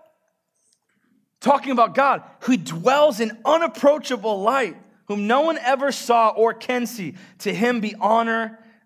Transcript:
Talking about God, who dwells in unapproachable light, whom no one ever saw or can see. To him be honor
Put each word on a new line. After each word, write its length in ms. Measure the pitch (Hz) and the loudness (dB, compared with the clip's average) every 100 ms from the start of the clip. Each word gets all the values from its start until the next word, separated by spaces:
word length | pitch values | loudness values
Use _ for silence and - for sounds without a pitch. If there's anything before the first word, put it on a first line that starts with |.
| _ _ _ _ _ _ _ _ _ _ _ _ _ - | _ _ _ _ _ _ _ _ _ _ _ _ _ -4
Talking 320 | 226 277 269 | 2 2 2
about 220 | 247 220 | 0 2
God, 280 | 165 277 196 - - | 2 2 0 -6 -8
who 160 | - 247 | -2 -2
dwells 640 | 156 165 196 277 302 214 | -2 -2 0 4 2 2
in 160 | 226 220 | -6 -4
unapproachable 960 | - 320 339 - 285 302 - 240 220 196 | 0 0 0 2 2 2 -2 -6 -4 -2
light, 360 | 208 269 214 - _ _ | 0 0 -2 -8 _ _
whom 220 | - 208 202 | -8 -4 0
no 160 | 254 | 2
one 160 | 320 311 | 2 0
ever 340 | 240 269 277 | 0 0 -2
saw 380 | - - 233 220 | -4 0 2 2
or 240 | 214 226 | 2 0
can 320 | 220 - 247 233 | 0 -4 -4 -4
see. 280 | 240 160 - - - | -8 -12 -12 -20 -10
To 140 | 202 | -6
him 260 | 175 240 240 | -2 0 0
be 140 | 214 208 | -4 -2
honor 580 | 196 226 226 226 220 226 - _ | 0 2 2 -2 -4 -10 -20 _